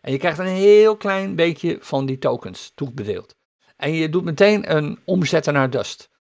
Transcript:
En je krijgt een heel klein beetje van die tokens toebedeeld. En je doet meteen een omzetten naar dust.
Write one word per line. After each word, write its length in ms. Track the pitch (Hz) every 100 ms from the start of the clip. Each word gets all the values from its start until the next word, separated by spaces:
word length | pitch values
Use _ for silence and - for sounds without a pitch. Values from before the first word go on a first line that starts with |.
En 120 | -
je 60 | 139
krijgt 200 | 170 156
een 80 | 185
heel 500 | 185 196 208 220 214
klein 380 | 202 190 196
beetje 440 | 180 170 165 170 175
van 260 | - 139 135
die 120 | 131
tokens 540 | 143 120 - 95 -
toebedeeld. 600 | - 143 120 104 92 - _ _ _ _ _
En 160 | 143
je 160 | 160 160
doet 160 | 165
meteen 520 | 175 151 202 208 - 156
een 220 | 151 -
omzetten 480 | - 190 156 165 156
naar 180 | 143 131
dust. 400 | 120 101 - - _